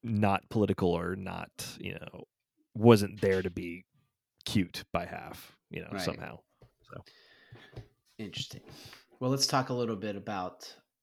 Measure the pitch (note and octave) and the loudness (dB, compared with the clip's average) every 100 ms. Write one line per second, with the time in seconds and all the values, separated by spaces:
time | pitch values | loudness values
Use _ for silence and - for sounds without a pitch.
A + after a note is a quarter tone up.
0 | A#2 G#2+ G#2 G2 - A#2 G2+ G2 F#2 E2 | -2 2 2 2 -2 2 2 4 2 0
1 | F2 F#2+ F#2 F2 E2 - - - - - | -2 -6 -8 -10 -12 -12 -14 -10 -12 -12
2 | - - - _ _ _ _ - A2+ A2 | -14 -18 -20 _ _ _ _ 6 10 10
3 | G2+ G#2+ G2+ F#2+ F#2 F2 F2 F2 _ _ | 8 0 2 2 0 -4 -8 -10 _ _
4 | _ _ _ _ - G#2+ F2+ - - F#2 | _ _ _ _ -2 0 0 -4 -6 -6
5 | F2 E2+ D2+ - - _ _ - D#2+ G2 | -6 -10 -12 -16 -20 _ _ -12 -8 -4
6 | E2+ E2 E2 - _ _ - _ _ - | -4 -4 -10 -14 _ _ -20 _ _ -18
7 | - - - - - - - - - _ | -18 -20 -20 -20 -20 -20 -20 -20 -20 _
8 | _ _ G#2+ - - B2 - - - - | _ _ -12 -10 -10 -12 -18 -20 -20 -20
9 | _ _ B2+ C3+ - C#3 B2+ B2 A#2 G#2+ | _ _ -2 0 2 0 0 -2 -2 -4
10 | G#2 G2+ G#2 G2 F#2 - - - _ _ | -6 -8 -6 -6 -6 -10 -20 -20 _ _